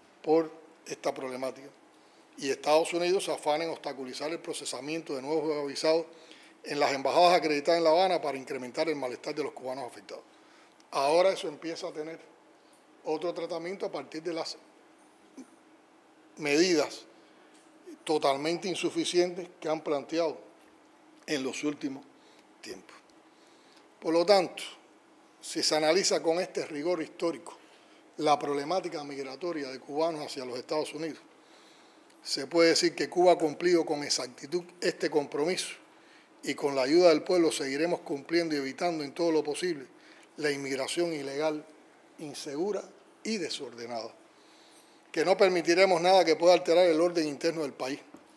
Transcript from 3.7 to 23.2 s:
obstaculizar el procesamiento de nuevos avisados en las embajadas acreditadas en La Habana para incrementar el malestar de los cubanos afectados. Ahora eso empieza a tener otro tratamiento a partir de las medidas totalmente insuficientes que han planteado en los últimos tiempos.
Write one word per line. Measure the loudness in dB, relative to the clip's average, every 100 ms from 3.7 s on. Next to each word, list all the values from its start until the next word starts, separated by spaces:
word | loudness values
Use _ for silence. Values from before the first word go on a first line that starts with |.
obstaculizar | -6 -10 -10 -10 -8 -8
el | -8
procesamiento | -8 -10 -8 -10 -8 -8 -6 -8
de |
nuevos | -4 -2 -2 -2
avisados | -4 0 2 2 0 -14 -20 -20 -20 _
en | -6 0
las | 0
embajadas | 2 2 6 8
acreditadas | 6 2 0 2 4
en |
La | 6
Habana | 6 4 2
para | -2 -6
incrementar | -8 -8 -8 -4 -2
el |
malestar | -2 -4 -8 -8
de | -6
los | -6
cubanos | -8 -10 -8
afectados. | -10 -14 -16 -16 -18 _ _ -20 -20 _ -6
Ahora | 0 2 4 4
eso | 2 -6
empieza | -8 -10 -8 -10
a |
tener | -10 -12 -12 -18 -20 _ _ _ _ _ _
otro | -6 -4 -4
tratamiento | -6 -6 -6 -8 -6 -8
a |
partir | -8 -10 -8
de | -6
las | -6 -6 -10 -18 _ _ _ _ _ _ -20 -20 _ _ _ _ _ _ _ _ -6
medidas | 0 4 4 4 2 -4 -18 -20 -20 _ -20 -20 _ -20 -20 -12
totalmente | -2 2 2 0 0 -2 -4
insuficientes | -4 -4 -2 0 2 2 -2 -12 -8
que | -4
han | -4
planteado | -2 -4 -2 -2 -2 -4 -14 -20 -20 _ _ _ _ -18 -6
en | -4
los | -4 -4
últimos | -6 -6 -8 -10 -16 _ -20 -20 _ _
tiempos. | -16 -16 -18 -20 _ _